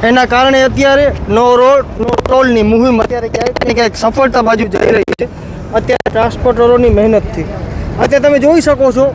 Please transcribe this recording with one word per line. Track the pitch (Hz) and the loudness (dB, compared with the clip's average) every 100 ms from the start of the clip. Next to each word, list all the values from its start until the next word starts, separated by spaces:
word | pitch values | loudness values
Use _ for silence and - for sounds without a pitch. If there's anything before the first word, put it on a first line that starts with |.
| 226 | 2
એના | 254 254 | 2 2
કારણે | 240 262 269 | 2 2 2
અત્યારે | 262 - 277 277 285 - - | 0 0 2 2 2 -2 -2
no | 208 | 0
road, | 247 247 254 277 254 - 226 | 2 4 4 2 0 -6 -4
no | 240 - | -4 0
toll-ની | 262 262 233 | 0 2 2
મુહિમ | 214 226 254 233 | 2 2 2 0
અત્યારે | 220 240 226 | -2 -4 -6
ક્યાંક | 220 240 - - | -4 -4 -4 -4
ને | |
ક્યાંક | 233 233 - | 0 -2 0
સફળતા | 220 226 269 220 | -4 0 0 0
બાજુ | 226 226 220 | 0 0 -2
જઈ | 180 - | -2 0
રહી | 220 | 0
છે. | - - 240 - - - - | -2 -4 -6 -10 -14 -14 -6
અત્યારે | 220 - 254 - | -4 -2 -4 -2
ટ્રાન્સપોર્ટરોની | 220 233 - 254 233 240 247 240 | -2 -2 -2 -2 2 2 4 4
મહેનતથી | 208 220 214 - - - - - - - - | 2 2 2 -2 -8 -8 -8 -10 -8 -8 -4
અત્યારે | 247 277 | 0 2
તમે | 285 285 | 2 2
જોઈ | 277 330 | 4 2
શકો | 302 277 269 | 2 2 2
છો | 240 269 | 2 0